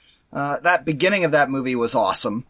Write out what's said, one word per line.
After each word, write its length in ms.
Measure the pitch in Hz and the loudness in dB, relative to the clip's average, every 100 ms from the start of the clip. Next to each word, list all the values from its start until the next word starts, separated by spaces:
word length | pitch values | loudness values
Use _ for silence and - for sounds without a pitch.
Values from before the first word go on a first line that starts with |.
| - _ _ | -20 _ _
Uh, 280 | 143 143 139 | -8 -6 -2
that 260 | 170 175 143 | 0 0 0
beginning 380 | 143 185 202 165 | 0 2 2 2
of 60 | |
that 180 | 147 135 | 2 2
movie 260 | 135 127 123 | 0 -2 -2
was 200 | 117 123 | 0 2
awesome. 500 | 98 - 113 110 | 2 0 0 -4